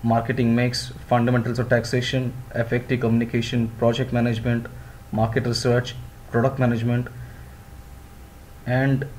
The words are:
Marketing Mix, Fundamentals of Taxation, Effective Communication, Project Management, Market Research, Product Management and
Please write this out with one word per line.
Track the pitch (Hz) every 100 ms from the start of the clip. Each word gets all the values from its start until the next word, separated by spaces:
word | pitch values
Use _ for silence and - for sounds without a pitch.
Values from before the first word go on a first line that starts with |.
| 117
Marketing | 117 113 123 117 117
Mix, | 123 120 - - -
Fundamentals | 123 120 123 117 117
of | 120
Taxation, | 120 117 127 123 135 123 123 - -
Effective | 117 123 123 123
Communication, | 117 117 117 120 113 123 113 -
Project | 117 120 127 123
Management, | 120 113 120 120 117 - - - - 107
Market | 110 131 120
Research, | 113 127 120 123 - - - -
Product | 117 131 135
Management | 123 117 117 120 123 - - - - - - - - - - - - - - - -
and | 127 135 135 -